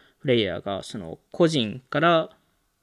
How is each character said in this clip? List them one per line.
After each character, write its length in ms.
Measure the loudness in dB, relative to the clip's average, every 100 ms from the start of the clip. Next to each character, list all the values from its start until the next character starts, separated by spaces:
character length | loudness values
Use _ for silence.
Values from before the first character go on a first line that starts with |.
| _ _
プ 80 | 2
レ 120 | 2
イ 40 |
ヤ 160 | 2 -2
ー 20 |
が 220 | -4 -6
そ 140 | -8 -12
の 220 | -12 -14 _
個 160 | 2 2
人 340 | 2 -2 -6 -6
か 100 | 0
ら 300 | 2 2 0 _ _ _ _ _